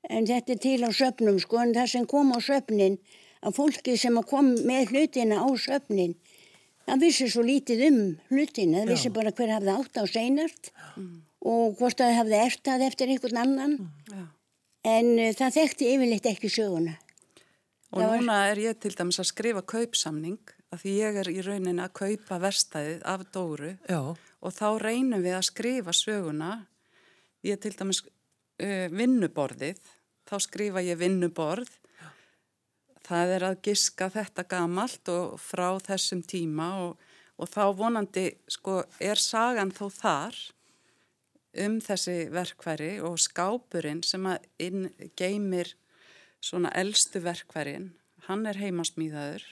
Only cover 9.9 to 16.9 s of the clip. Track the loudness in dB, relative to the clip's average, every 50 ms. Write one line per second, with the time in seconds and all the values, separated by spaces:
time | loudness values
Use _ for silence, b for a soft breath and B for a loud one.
9.9 | _ -4 -4 0 0 0 2 2 2 2 0 -2 -6 _ -20 -20 _ -20 -20 -18
10.9 | -14 -14 -14 -12 -14 -18 -20 _ _ _ -2 0 2 4 2 2 2 2 0 0
11.9 | 2 4 4 4 6 4 4 4 4 4 4 2 0 -2 _ -2 0 2 2 0
12.9 | 0 0 0 0 0 0 0 -2 -2 0 2 2 2 2 0 0 -2 -2 -4 -10
13.9 | -12 -18 -20 -16 -14 -14 -14 -14 _ _ _ _ _ _ _ _ _ _ _ 4
14.9 | 4 6 6 6 6 6 6 2 2 2 0 2 4 4 4 4 2 0 2 2
15.9 | 4 4 4 4 2 2 0 0 -2 0 -4 -2 0 0 0 0 0 0 0 -2